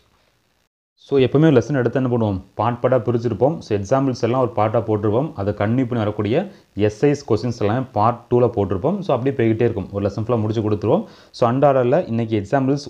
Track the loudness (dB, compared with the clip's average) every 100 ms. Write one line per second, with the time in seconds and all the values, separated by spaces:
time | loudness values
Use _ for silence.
0 | _ _ _ _ _ _ _ _ _ _
1 | -2 2 4 4 4 4 2 0 0 0
2 | 0 0 0 -2 -8 -4 -2 0 0 0
3 | 0 -2 -2 0 0 0 -4 -4 0 0
4 | 0 -2 -2 0 -2 0 0 0 0 0
5 | 2 0 -2 -4 -4 -2 -2 0 0 -2
6 | -2 -2 -2 -2 -2 -12 _ -2 -2 2
7 | 0 0 0 -2 -2 -2 -2 -2 -4 0
8 | 0 0 0 2 2 0 -2 0 -2 -2
9 | -2 0 0 0 0 2 0 0 -6 -4
10 | -4 -4 -2 -2 0 -2 -2 -2 0 0
11 | -2 -16 -14 -2 0 4 4 4 2 0
12 | 0 -4 -2 -2 0 -2 0 -2